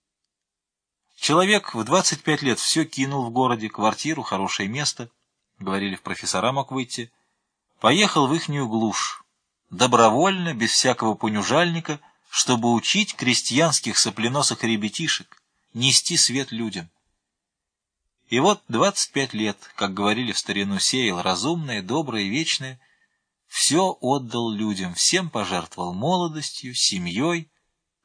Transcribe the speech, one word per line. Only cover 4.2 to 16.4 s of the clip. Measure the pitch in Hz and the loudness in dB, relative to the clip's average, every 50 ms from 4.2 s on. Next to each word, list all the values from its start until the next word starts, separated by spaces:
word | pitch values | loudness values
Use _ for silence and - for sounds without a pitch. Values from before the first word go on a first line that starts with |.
хорошее | 107 - 101 98 98 92 - - 101 98 | -4 -4 -2 -2 -2 -2 -2 -4 -4 -4
место, | 117 143 147 - - - 120 - _ _ _ _ _ _ _ _ _ - | -4 -4 -4 -4 -4 -6 -10 -16 _ _ _ _ _ _ _ _ _ -10
говорили, | 95 95 95 98 98 98 95 | -6 -4 -2 -2 -2 -4 -4
в | - | -6
профессора | - - 95 - - - - 95 104 120 | -8 -10 -10 -8 -6 -4 -2 0 0 0
мог | 135 139 135 - | 0 -2 -4 -4
выйти, | 131 131 127 123 - - 117 117 _ _ _ _ _ _ _ _ _ _ _ _ _ - | -4 -6 -6 -6 -8 -10 -10 -12 _ _ _ _ _ _ _ _ _ _ _ _ _ 0
поехал | - 110 139 190 214 196 - 160 139 | 2 4 4 4 4 4 4 4 4
в | 127 151 | 4 2
ихнюю | 170 - - 147 143 135 | 0 -2 -4 -2 -2 -2
глушь, | 110 110 113 113 107 98 - - - - - - _ _ _ _ _ _ _ _ _ | 0 0 2 2 0 0 -2 -4 -4 -6 -10 -16 _ _ _ _ _ _ _ _ _
добровольно, | - 87 123 127 123 - 117 110 110 135 170 190 190 185 175 170 139 | 0 2 2 6 8 8 8 8 6 6 4 2 2 0 -2 -4 -2
без | 110 117 107 | -2 0 2
всякого | - - - 127 123 - 117 110 104 | 2 2 4 2 2 2 0 0 0
понюжальника, | - - 110 107 104 98 104 123 156 175 175 165 165 160 - 151 147 _ _ _ _ _ _ | 0 -2 -2 -2 0 0 2 2 4 2 2 0 -4 -4 -6 -8 -8 _ _ _ _ _ _
чтобы | - - - - 127 117 113 120 117 | -4 0 2 2 2 2 4 4 2
учить | 110 - - - 190 214 - - | 2 2 2 2 2 0 0 -4
крестьянских | - - 127 120 - - - 117 139 165 160 143 - - 117 104 | -2 0 0 0 0 0 0 2 2 4 4 2 0 0 0 0
сопленосых | - - 113 98 - 110 120 131 147 135 - 117 - - | 0 0 0 0 -2 -2 0 0 0 0 0 -2 -2 0
ребятишек | 113 113 104 107 104 - - 165 147 - - - _ - - _ _ _ _ _ _ - | 0 0 0 -2 -4 -4 -4 -2 -2 -2 -4 -6 _ -20 -20 _ _ _ _ _ _ -4
нести | 113 127 135 123 - - - 170 | 0 2 2 2 2 2 0 2
свет | 151 - - 120 135 | 2 2 2 0 -2